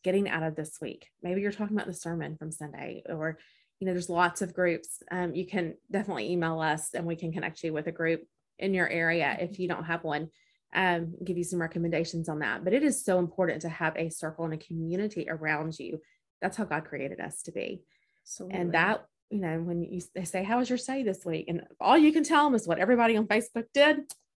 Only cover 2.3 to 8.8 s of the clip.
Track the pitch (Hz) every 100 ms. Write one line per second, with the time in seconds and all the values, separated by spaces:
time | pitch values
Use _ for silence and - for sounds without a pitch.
2.3 | 156 156 156 151 139 139 - - 160 156
3.3 | 160 - _ _ _ 190 180 175 175 175
4.3 | 175 185 180 180 165 - - - 185 180
5.3 | 165 185 185 165 - _ 196 208 151 107
6.3 | 175 165 160 160 156 156 - 165 170 170
7.3 | 160 175 160 165 156 156 165 165 165 -
8.3 | _ _ - 196 190